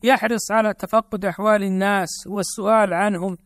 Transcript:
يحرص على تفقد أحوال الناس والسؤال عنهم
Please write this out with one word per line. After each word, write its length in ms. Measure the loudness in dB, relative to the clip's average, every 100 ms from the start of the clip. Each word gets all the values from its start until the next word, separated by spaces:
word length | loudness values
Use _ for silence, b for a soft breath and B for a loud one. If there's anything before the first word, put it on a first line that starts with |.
يحرص 460 | 4 2 2 -2 0
على 240 | 0 0
تفقد 500 | -2 0 0 0 -4
أحوال 380 | -4 -2 2 2
الناس 460 | 2 0 2 0 -2 -6 -8
والسؤال 680 | -6 -6 -4 2 4 4
عنهم 420 | 2 0 0 -4 -8